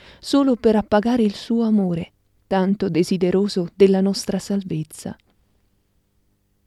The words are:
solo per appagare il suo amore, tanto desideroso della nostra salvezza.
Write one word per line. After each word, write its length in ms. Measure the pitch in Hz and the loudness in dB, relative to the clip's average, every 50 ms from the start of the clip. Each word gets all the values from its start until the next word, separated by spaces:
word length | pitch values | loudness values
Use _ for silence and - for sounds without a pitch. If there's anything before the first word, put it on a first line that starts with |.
| - - - - | -14 -20 -20 -16
solo 380 | - - - 277 285 269 240 | -6 0 0 2 2 2 0
per 180 | - - 226 214 | 2 2 2 2
appagare 480 | 214 208 - 214 208 202 233 247 240 220 | 2 0 2 0 0 2 0 0 0 0
il 100 | 208 202 | 0 -2
suo 300 | - - - 233 233 233 | -4 -6 -4 -2 0 0
amore, 480 | 220 214 208 196 180 170 165 180 - _ _ _ _ _ _ _ | 2 2 2 0 0 -2 -6 -8 -10 _ _ _ _ _ _ _
tanto 440 | - 196 190 185 190 196 - 196 196 | -4 -2 0 2 0 0 0 -2 -2
desideroso 800 | 165 160 185 - 196 175 190 180 185 190 202 202 - 196 170 170 _ | 0 0 0 0 0 0 0 0 2 0 0 0 -2 -4 -6 -2 _
della 280 | - 202 190 190 190 | 4 4 6 6 4
nostra 360 | 190 196 196 - - - 202 | 2 0 -2 -4 -6 -6 -6
salvezza. 800 | 185 - - 202 202 190 185 165 156 156 - - - - - - _ _ _ _ _ _ _ _ _ _ _ _ _ _ _ _ _ _ _ _ _ _ _ _ _ _ _ _ _ _ | -6 -4 -6 -6 -6 -6 -6 -8 -8 -8 -10 -14 -16 -14 -14 -14 _ _ _ _ _ _ _ _ _ _ _ _ _ _ _ _ _ _ _ _ _ _ _ _ _ _ _ _ _ _